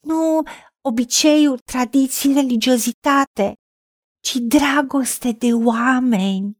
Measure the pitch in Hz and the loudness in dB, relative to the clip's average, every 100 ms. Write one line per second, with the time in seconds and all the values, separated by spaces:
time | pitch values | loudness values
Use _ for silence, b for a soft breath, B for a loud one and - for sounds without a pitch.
0 | 294 320 320 320 311 B B _ - 226 | -4 -2 0 0 -2 B B _ -6 -4
1 | 247 - 311 302 294 254 - 262 247 277 | -2 0 4 4 4 0 -6 -4 -2 0
2 | 269 - 285 269 269 240 240 254 226 - | 0 0 0 2 0 0 2 0 0 -4
3 | 294 277 277 - 196 - _ _ _ _ | 0 0 0 -2 -4 -4 _ _ _ _
4 | _ _ - 254 240 285 277 277 277 277 | _ _ -8 -6 0 2 2 0 -2 -2
5 | 247 - 254 226 240 233 233 226 247 254 | -4 -4 -6 -2 0 2 0 0 0 0
6 | 254 220 196 190 202 208 | 2 0 0 -2 -6 -10